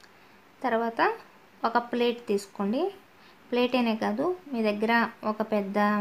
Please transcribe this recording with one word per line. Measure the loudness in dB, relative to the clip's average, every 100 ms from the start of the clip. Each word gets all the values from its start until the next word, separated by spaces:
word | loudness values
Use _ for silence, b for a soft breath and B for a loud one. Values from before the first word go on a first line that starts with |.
| B B B B -20 -6
తర్వాత | 0 0 0 0 0 0 -12 -20 -20 -4 0
ఒక | 0 0
ప్లేట్ | 0 0 0 -2
తీసుకోండి. | -2 -2 -4 -2 0 -2 -4 -20 B B B -4
ప్లేట్ | 0 2 2
అనే | 0 0
కాదు, | -2 0 -2 -2 -6
మీ | -2 0
దగ్గర | 0 2 2 2 -4 -6
ఒక | -4 -2
పెద్ద, | -2 0 2 2 2